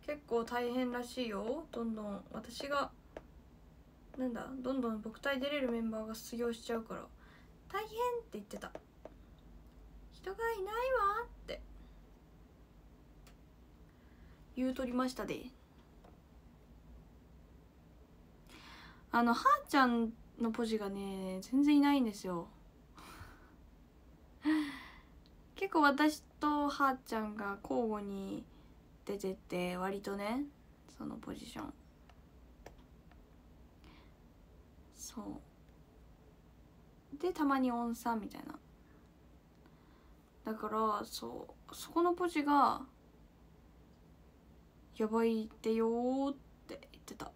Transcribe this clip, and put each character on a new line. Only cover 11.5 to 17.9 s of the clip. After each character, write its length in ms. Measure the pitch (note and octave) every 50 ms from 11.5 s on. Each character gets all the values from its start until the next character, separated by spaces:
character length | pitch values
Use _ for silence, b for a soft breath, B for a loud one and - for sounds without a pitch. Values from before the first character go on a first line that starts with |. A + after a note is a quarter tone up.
| - - - - - - - - - - - - - - - - - - - - - - - - - - - - - - - - - - - - - - - - - - - - - - - - B B B B B B B B B B B B -
言 140 | - B3+ C4
う 40 | C4
と 120 | - C4
り 80 | B3 B3
ま 140 | B3 C4 B3+
し 40 | B3+
た 120 | - G#3
で。 260 | - - - - B3+ - - - - - - - - - - - - - - - - - - - - - - - - - - - - - - - - - - - - - - - - - - - - - - - -